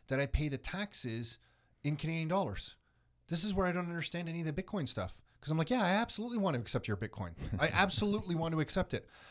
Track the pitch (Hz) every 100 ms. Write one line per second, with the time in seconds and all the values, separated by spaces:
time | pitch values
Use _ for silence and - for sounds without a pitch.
0 | - 135 139 - 151 131 - 185 202 -
1 | 123 113 117 - _ _ _ _ 143 151
2 | 156 165 160 190 147 90 - - _ _
3 | _ _ - 170 208 190 180 175 175 170
4 | - 175 170 165 160 147 - 202 135 -
5 | 90 - - _ 147 160 156 247 180 202
6 | 233 - 233 233 190 127 107 123 - 104
7 | 110 - 87 82 131 - 156 175 196 -
8 | 208 208 185 165 165 160 151 190 - 120
9 | - - -